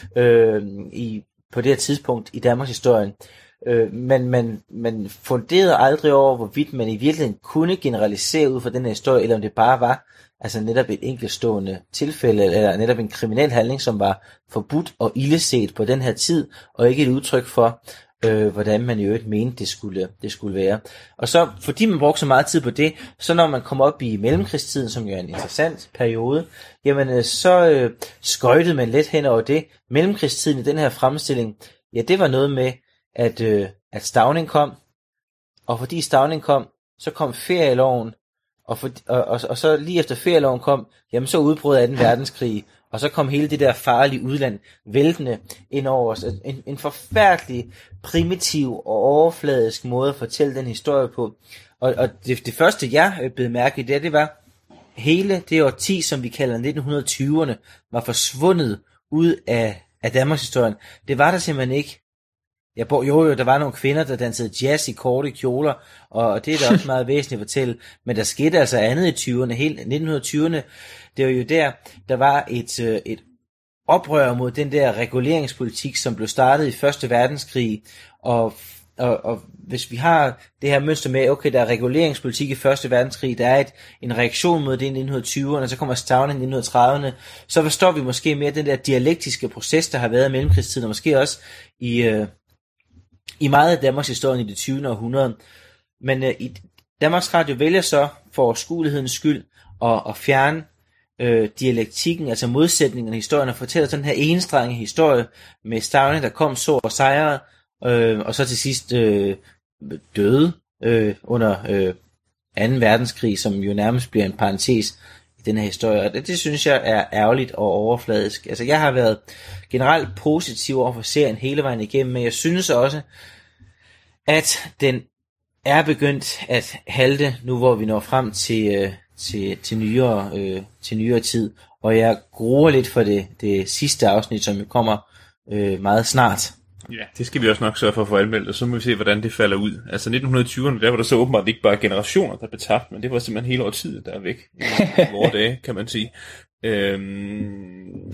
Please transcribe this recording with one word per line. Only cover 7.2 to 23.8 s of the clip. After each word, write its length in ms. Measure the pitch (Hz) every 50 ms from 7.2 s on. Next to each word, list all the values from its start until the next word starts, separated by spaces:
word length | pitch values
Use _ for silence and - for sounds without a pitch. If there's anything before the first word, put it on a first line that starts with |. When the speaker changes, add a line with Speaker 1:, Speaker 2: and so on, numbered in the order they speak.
| 147 113 101 - -
Speaker 1:
kunne 320 | - - 156 165 175 190
generalisere 760 | 185 - 135 117 101 107 104 104 - - - - 160 151 131
ud 100 | 131 123
fra 80 | 120 120
den 120 | 120 127
her 80 | 127 117
historie, 340 | 104 - - 135 131 117 110
eller 120 | 113 117
om 60 | 107
det 120 | 104 104 -
bare 260 | 117 110 123 131 123
var, 260 | 120 120 127 - _ _ _ _ _ _ _ _
altså, 200 | - 107 107 110
netop 280 | 110 113 117 131 120 107
et 100 | 104 -
enkeltstående 800 | - 123 131 120 120 98 - - - 117 107 101 95 95 95 90 - _ -
tilfælde, 520 | - 147 151 147 - - 120 107 104 101
eller 320 | 90 85 110 107 98 87
netop 220 | 101 113 117 123 117
en 80 | 113 101
kriminel 420 | - - 120 110 107 131 147 143
handling, 300 | 120 120 110 120 135 135
som 180 | - 127 110 101
var 280 | 98 98 95 - - - - _ _ _
forbudt 440 | - 110 104 - 143 160 165 - - -
og 120 | 117 107 -
ildeset 600 | 127 135 143 156 165 - - 131 120 104 - -
på 100 | - 107
den 160 | 113 131 135
her 120 | 127 123 107
tid, 340 | - - - 170 156 - - - - - _ _
og 160 | - 117 123
ikke 140 | 131 147 147
et 60 | 123
udtryk 360 | 127 139 - - - 127 123
for, 360 | - - 123 117 117 120 - _ - - - - _ _ _ -
øh, 220 | 113 110 107 107
hvordan 340 | 104 90 104 104 107 107 110
man 180 | 120 123 117 107
i 40 | 101
øvrigt 220 | 98 110 113 113
mente, 280 | 110 107 104 117 127 123
det 120 | - 98
skulle, 400 | - - - - 101 92 95 92 92 - _
det 100 | - 107
skulle 240 | - - 110 101 92
være. 240 | 98 95 95 104 110 - - - - - - _
Og 100 | - 123 123
så, 200 | - 170 170 123 104 -
fordi 240 | - 147 - - 220
man 140 | 226 185 139
brugte 200 | 147 147 135 -
så 60 | 151
meget 200 | 139 131 131 139
tid 160 | - - 160
på 80 | 127 120
det, 240 | - 139 151 156 - - - - - -
så 140 | - - 170
når 140 | 170 165
man 140 | 156 139 127
kommer 240 | - - 139 135